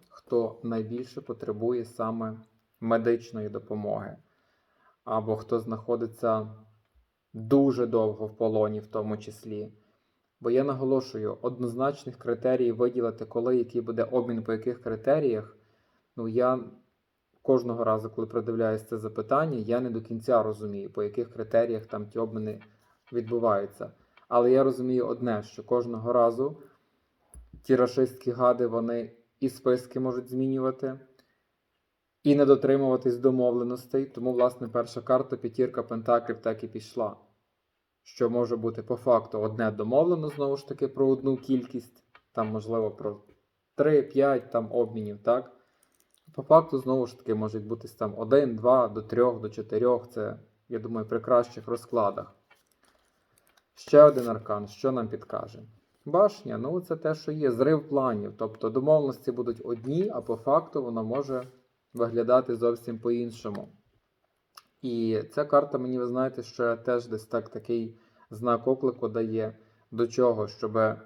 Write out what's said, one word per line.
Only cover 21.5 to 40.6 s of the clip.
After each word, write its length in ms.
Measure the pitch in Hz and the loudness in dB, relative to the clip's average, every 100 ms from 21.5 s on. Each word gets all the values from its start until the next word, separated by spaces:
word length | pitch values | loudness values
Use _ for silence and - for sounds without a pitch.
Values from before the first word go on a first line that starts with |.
| 117 117 110 107 | 2 2 0 -6
там 240 | 107 104 | -10 -8
ті 100 | 113 | -6
обміни 420 | 113 110 107 107 - _ _ _ _ | -6 -4 -6 -8 -14 _ _ _ _
відбуваються. 800 | 120 113 120 117 101 101 - 104 - _ _ - | -6 -2 0 2 2 -2 -10 -16 -16 _ _ -2
Але 240 | 123 120 | 4 6
я 120 | 131 | 6
розумію 440 | 135 131 127 127 117 | 4 0 -2 0 -2
одне, 360 | 120 123 107 | -2 -2 -4
що 200 | 107 - | -6 -12
кожного 500 | - 123 120 113 113 | -2 -2 -2 -6 0
разу 440 | 120 117 117 139 156 - _ _ _ _ _ _ - - - | 4 4 2 -4 -6 -18 _ _ _ _ _ _ -20 -20 -10
ті 140 | - 131 | 2 4
рашистські 560 | 123 131 127 - - | 4 2 0 -2 -6
гади, 360 | 120 127 123 120 | 2 4 4 2
вони 460 | 117 117 117 113 - _ - | 0 -2 -4 -6 -12 _ -6
і 100 | 135 | -4
списки 500 | 127 - 127 127 131 | -2 0 0 0 -6
можуть 300 | 131 123 127 | -4 -4 -6
змінювати, 680 | 127 135 131 131 131 135 135 - _ _ _ _ _ _ _ _ _ _ _ | -4 -2 0 -2 -4 -6 -8 -16 _ _ _ _ _ _ _ _ _ _ _
і 120 | 147 143 | 4 6
не 100 | 139 | 8
дотримуватись 720 | 139 135 139 135 127 127 120 | 6 6 4 4 2 0 2
домовленостей. 880 | 131 131 123 120 120 123 - 135 135 | 2 4 2 2 -2 -6 -4 -4 -4
Тому, 280 | 120 123 | -4 -2
власне, 340 | 123 123 123 120 | 2 2 0 -6
перша 340 | 117 117 - | -4 -4 -6
карта, 360 | - 127 131 127 | 0 0 0 -8
п'ятірка 460 | 117 110 127 123 | -6 -2 -2 -2
пентаклів, 580 | 117 113 113 120 117 110 | -6 -4 0 0 0 -6
так 220 | 113 110 | -4 -6
і 40 | 117 | -8
пішла. 500 | 110 107 - 107 98 _ _ _ _ _ _ _ _ | -14 -12 -6 -6 -8 _ _ _ _ _ _ _ _
Що 260 | _ - 120 | _ -2 0
може 260 | 120 120 117 | 0 -2 -2
бути 280 | 113 110 | -4 -4
по 120 | 107 123 | -6 -2
факту 440 | - 117 - 110 | 4 2 2 -4
одне 320 | 107 110 110 | -4 -2 -2
домовлено, 580 | 104 107 131 170 170 151 | -2 0 2 4 2 -2
знову 280 | 143 139 | -4 -4
ж 100 | 139 | -4